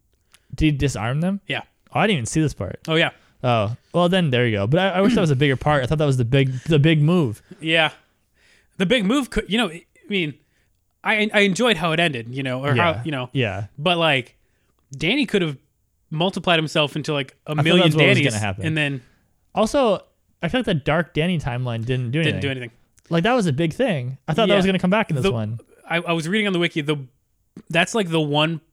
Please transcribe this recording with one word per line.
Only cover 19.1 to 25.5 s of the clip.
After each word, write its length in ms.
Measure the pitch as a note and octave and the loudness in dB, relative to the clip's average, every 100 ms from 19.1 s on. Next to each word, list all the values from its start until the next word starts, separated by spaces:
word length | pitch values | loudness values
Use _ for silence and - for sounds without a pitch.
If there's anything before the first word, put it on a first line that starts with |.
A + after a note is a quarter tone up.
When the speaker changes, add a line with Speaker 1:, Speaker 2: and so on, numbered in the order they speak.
| _ _ _ _ | _ _ _ _
Speaker 1:
Also, 480 | - A3 C#4+ B3 F3 - _ _ _ | -4 -2 2 2 0 -4 _ _ _
I 60 | E3 | -4
feel 120 | C4 | -2
like 60 | A3+ | 0
the 80 | |
Dark 380 | E3+ - D3+ E3+ | -2 0 -2 -2
Danny 240 | - E3 F3 | -2 -2 -2
timeline 460 | C3+ B2 B2 A2+ | -4 -4 -4 -4
didn't 260 | A2+ B2+ B2 | -4 -4 -2
do 80 | C#3 | -2
anything. 200 | D#3 D3+ | 0 -2
Speaker 2:
Didn't 20 | |
do 80 | C#3 | -4
anything. 200 | C3 A#2+ _ _ _ _ | -6 -10 _ _ _ _
Speaker 1:
Like, 140 | E3+ | 0
that 100 | F#3+ | 2
was 120 | B3+ F#3 | 2 0
a 60 | |
big 200 | C3 E3+ | 0 -2
thing. 440 | - C4+ D#3 B2 C3+ - | 0 -2 -2 -6 -10 -6
I 60 | |
thought 120 | D3+ G#3+ | 0 2
that 60 | |
Speaker 2:
Yeah. 20 | G3+ | 4
Speaker 1:
was 100 | F#3 | 2
gonna 120 | F#3 | 2
come 120 | F#3 | 0
back 200 | G#3 G#3 | 0 0
in 60 | C#3+ | -2
this 60 | |
Speaker 2:
The, 100 | F#3+ | -2
Speaker 1:
one. 260 | A#2 G#2+ | -2 -4